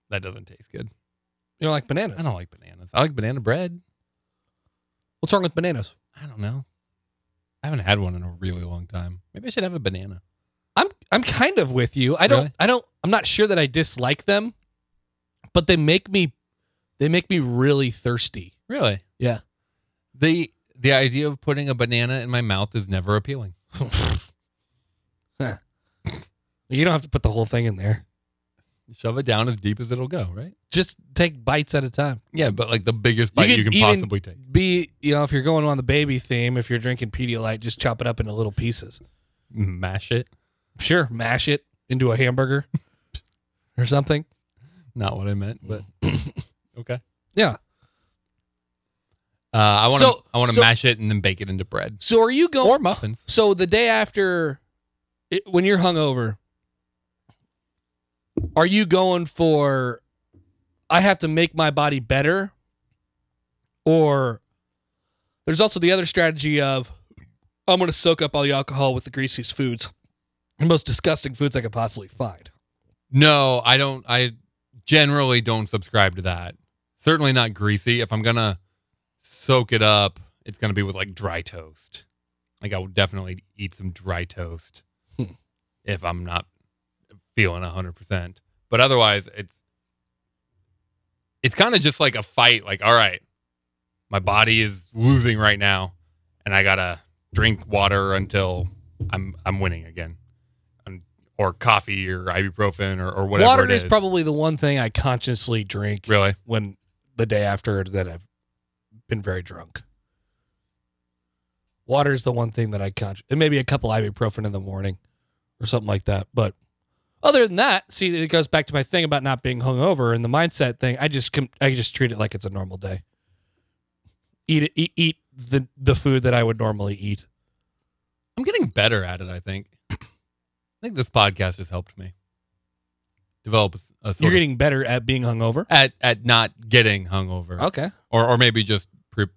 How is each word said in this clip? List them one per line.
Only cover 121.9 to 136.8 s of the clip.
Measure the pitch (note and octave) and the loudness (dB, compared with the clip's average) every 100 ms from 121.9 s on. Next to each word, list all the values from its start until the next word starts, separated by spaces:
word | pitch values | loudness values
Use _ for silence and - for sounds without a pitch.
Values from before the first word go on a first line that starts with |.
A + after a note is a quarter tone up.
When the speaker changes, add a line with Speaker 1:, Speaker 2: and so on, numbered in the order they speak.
Speaker 2:
treat | - B2+ | -2 -2
it | G#2+ | -2
like | G#2+ | -6
it's | G2 G2 | -6 -8
a | |
normal | G2 F#2+ F#2 | -8 -10 -10
day. | F#2+ F#2+ - _ _ _ _ _ _ _ _ _ _ _ _ _ - | -10 -10 -12 _ _ _ _ _ _ _ _ _ _ _ _ _ 0
Eat | D#3 | 0
it, | D3+ - | 0 -2
eat, | E3+ - | -4 0
eat | E3 - _ C3 | -2 -2 _ -18
the, | A#2+ C3+ B2+ - | -2 -2 -2 0
the | C3+ | 2
food | B2+ C#3+ C3 | 2 2 2
that | B2 | 2
I | B2 | 2
would | A2+ A2 | 0 -2
normally | A2 G#2 G2 | -4 -4 -6
eat. | G2+ G2+ G2+ - _ _ _ _ _ _ _ _ _ _ - | -6 -8 -8 -12 _ _ _ _ _ _ _ _ _ _ -6
Speaker 1:
I'm | |
getting | C4+ A4 A3+ | -2 -2 -2
better | A2+ A2 A2 | 2 2 0
at | F2+ F2+ | -4 -8
it, | F#2 | -10
I | F2+ | -12
think. | G2 F#2+ G2 _ | -8 -10 -10 _
<clears throat> | - | -14
I | - - _ _ _ _ _ _ - | -14 -14 _ _ _ _ _ _ -14
think | A#3+ | -10
this | F3+ B2 | -6 -2
podcast | A2+ G2+ F#2+ F#2 F2+ | 2 2 2 -4 -6
has | F2 | -10
helped | F2+ F2+ - | -12 -12 -18
me | F#2 - _ _ _ _ _ _ _ _ _ _ _ _ | -20 -20 _ _ _ _ _ _ _ _ _ _ _ _
develop | A2 A2 G2+ | 0 2 2
a | F2+ | -2
s-, | - _ | -20 _
a | A2 | -8
sort | F#2+ | 0
Speaker 2:
You're | E3 | 2
Speaker 1:
of | |
Speaker 2:
getting | F3+ D3+ B2 | 4 2 0
better | D3 C3+ | 0 0
at | A#2+ B2 A#2 | 0 -2 -2
being | C3 | -2
hungover? | A#2+ A2+ A2+ B2 - | 0 0 0 0 2
Speaker 1:
At, | D#3 C3+ - | 4 4 0
at | B2 A2 | -2 0
not | A#2+ A#2 A2 _ A2 | 2 2 2 _ 2
getting | A#2+ | 4